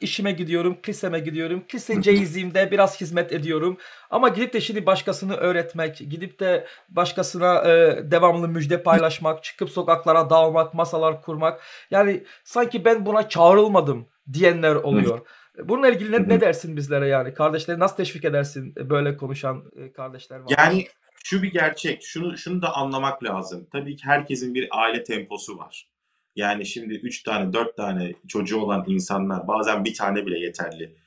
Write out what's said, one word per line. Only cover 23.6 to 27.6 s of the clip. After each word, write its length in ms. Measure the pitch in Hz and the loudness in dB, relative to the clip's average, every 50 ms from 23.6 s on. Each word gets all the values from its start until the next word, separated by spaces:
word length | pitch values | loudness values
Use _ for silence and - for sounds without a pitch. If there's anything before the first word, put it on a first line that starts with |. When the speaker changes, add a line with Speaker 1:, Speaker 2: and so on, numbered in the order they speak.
| - _ | -16 _
Speaker 2:
Tabii 240 | - 143 139 143 143 | -10 -10 -10 -10 -14
ki 80 | - 131 | -10 -2
herkesin 480 | 135 143 143 143 143 135 123 127 123 123 | 0 0 0 0 -4 -6 -6 -6 -6 -4
bir 140 | 131 127 - | -6 -6 -4
aile 320 | 113 110 113 113 117 120 120 | -2 0 0 0 -2 -4 -4
temposu 540 | - 113 104 95 95 104 101 - - 101 | -6 -8 -8 -8 -10 -12 -14 -12 -14 -14
var. 300 | 87 82 - - - - _ _ _ _ _ _ _ _ _ - | -16 -16 -18 -20 -20 -20 _ _ _ _ _ _ _ _ _ -8
Yani 280 | 104 101 101 104 101 98 | -4 -2 -2 -2 -4 -6
şimdi 280 | - - 120 113 107 107 | -10 -10 -10 -10 -10 -10
üç 300 | 98 123 123 - - - | -10 -10 -10 -12 -10 -8
tane, 300 | 113 110 101 98 92 92 | -4 -4 -4 -2 -2 -2
dört 240 | 113 | -2